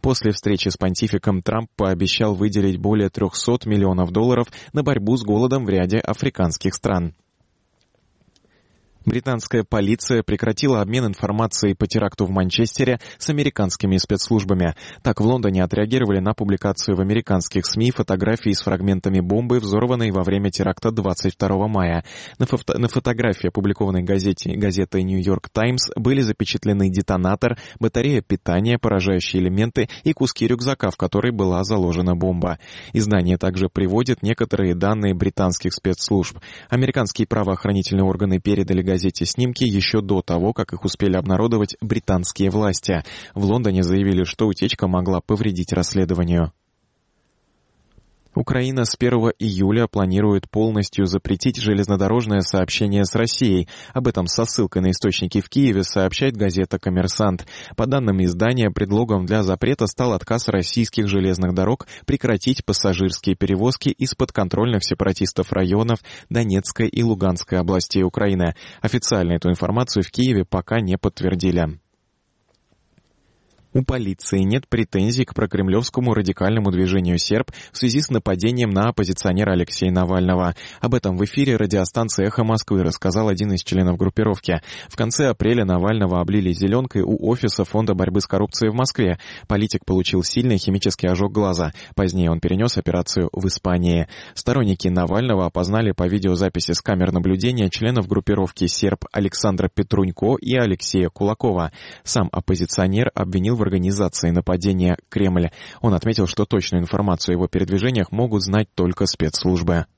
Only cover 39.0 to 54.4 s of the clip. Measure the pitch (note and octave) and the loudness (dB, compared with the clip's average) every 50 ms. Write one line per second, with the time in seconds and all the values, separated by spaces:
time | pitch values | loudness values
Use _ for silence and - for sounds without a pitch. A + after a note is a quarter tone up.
39 | F2+ F#2+ - - E2+ E2+ - - B2 B2 A#2+ - C3 A#2+ G2 G2 F#2 - - A2 | 0 0 -2 -2 -4 -4 -2 -2 -2 -4 -2 -2 -2 0 0 0 0 2 0 0
40 | G2+ F#2+ G2+ F#2 - - E2+ E2+ F2+ G#2 A2+ - G2 - - F2 - F#2+ - - | 0 2 0 0 0 0 0 0 0 0 0 -2 -4 -6 -6 -4 -4 -4 -2 0
41 | G2+ G2 F#2 F#2 E2 F#2+ F#2+ F#2 A2 A#2+ A#2 A2 G#2 G2 - _ - G#2+ G#2+ A2 | 0 2 2 0 0 0 0 2 2 2 2 0 0 -2 -4 _ -4 -4 -4 -4
42 | - - G2 F2+ F2 - - - G2 F#2+ F#2 G#2 G#2+ G2+ F#2 - - - F#2+ D#2+ | 0 0 0 0 0 -4 -2 0 0 0 2 2 0 0 -2 -2 -2 -2 -2 -2
43 | D2 - - - - - - G2+ G2+ G2 G#2+ B2 A#2+ G#2 F#2 F#2+ F2+ F2 F#2 G2 | -4 -8 -16 -18 -20 -14 -6 -2 0 0 2 2 2 2 2 2 2 2 2 2
44 | G2 G2 F#2+ F2+ F2+ E2+ - - A2 G#2+ F#2+ - - - D#3+ - - F#2 F2+ F2+ | 2 2 2 2 0 -2 -2 0 0 0 0 0 -2 -2 0 -2 -2 0 0 0
45 | F2+ F#2+ F#2+ F2 - - G#2+ G2+ G#2+ G#2+ F#2+ F2 F2 - F2 E2+ F2 - - G2 | 0 0 0 -2 0 0 -2 0 0 -2 -2 -2 -4 -2 0 -2 -2 0 0 0
46 | F#2 E2 F#2 E2 F2+ E2+ F2 F2 E2 D#2+ _ _ _ _ _ _ _ _ _ _ | 0 0 2 0 2 2 2 2 2 0 _ _ _ _ _ _ _ _ _ _
47 | _ _ _ _ _ _ _ _ _ _ _ _ _ _ _ _ _ _ _ - | _ _ _ _ _ _ _ _ _ _ _ _ _ _ _ _ _ _ _ -20
48 | _ _ _ _ _ _ _ - B2 - B2+ B2+ B2+ C3 C3 C3 A#2 A2 - - | _ _ _ _ _ _ _ -4 -2 -2 -2 -2 -2 0 0 0 -2 -2 -2 0
49 | A#2+ A#2+ B2 A#2 A2 A#2 - _ G#2+ A2 G2 F2+ G2 F#2+ G#2+ A#2 A#2 G#2+ - G#2 | 0 2 2 4 2 2 0 _ -4 -4 0 2 2 2 4 2 2 0 0 0
50 | G2 F#2 F#2 G2 G#2+ G#2 G2+ G2 - - - G#2+ A2 A2+ A2 G#2 G2 - - - | 0 2 2 2 4 4 2 2 0 -2 -2 0 0 2 2 0 -2 -2 0 0
51 | G2 F2+ F2+ F#2+ _ - G2 F2+ - C3 A#2+ C3 A2+ G#2+ G#2 G2 G2+ F2+ G2+ F#2 | 0 0 0 -2 _ -2 -4 0 0 -2 -2 0 0 0 2 2 2 0 0 0
52 | G2 G2 A2 B2 A#2 G#2+ G#2 G2 F2+ - - F#2+ F#2 - - - A#2 G2+ G2+ G2+ | 2 2 2 0 0 2 0 0 0 0 0 0 0 0 0 -2 0 0 2 2
53 | G2+ F#2 - A2+ A#2 A#2 - - C3+ A2+ F#2+ F2+ F2 - - - - - - C3 | 0 2 0 0 0 0 0 0 2 2 2 2 0 -2 -8 -20 -20 -8 -6 -2
54 | B2 B2 A2 - F2 F2 - - | -2 0 0 0 -2 -2 -2 -2